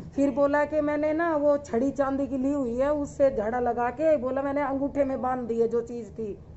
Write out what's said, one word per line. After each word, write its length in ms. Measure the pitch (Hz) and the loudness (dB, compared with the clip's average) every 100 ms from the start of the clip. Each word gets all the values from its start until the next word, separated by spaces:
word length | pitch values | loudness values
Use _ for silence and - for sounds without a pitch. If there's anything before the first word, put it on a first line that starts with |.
| - - | -4 0
फिर 160 | 285 | 0
बोला 340 | 269 285 294 285 | 2 2 2 2
कि 160 | 302 | 0
मैंने 320 | 294 294 302 | 0 0 0
ना 220 | 311 339 302 | 0 0 2
वो 220 | 294 285 | 2 2
छड़ी 340 | 285 233 269 | 0 0 0
चांदी 360 | 269 269 269 269 | 0 0 0 -2
की 100 | 269 | -2
ली 140 | 262 | 0
हुई 220 | 285 247 240 | 0 -2 0
है, 180 | 277 | 0
उससे 380 | 302 285 - 277 220 | 0 -2 2 2 4
झाड़ा 240 | 208 247 | -2 0
लगा 300 | 240 233 240 | 0 0 -2
के, 280 | 240 320 294 | 0 2 2
बोला 240 | 254 262 | 0 -2
मैंने 200 | 277 277 | -2 -2
अंगूठे 420 | 277 277 277 277 | -2 -2 -2 0
में 180 | 269 262 | 0 0
बांध 260 | 254 254 233 | -2 -2 -2
दी 120 | 233 | 0
है 80 | 226 | 2
जो 140 | 233 | 0
चीज 300 | 233 240 202 | -4 -8 -10
थी, 260 | 196 220 185 - | -8 -8 -10 -14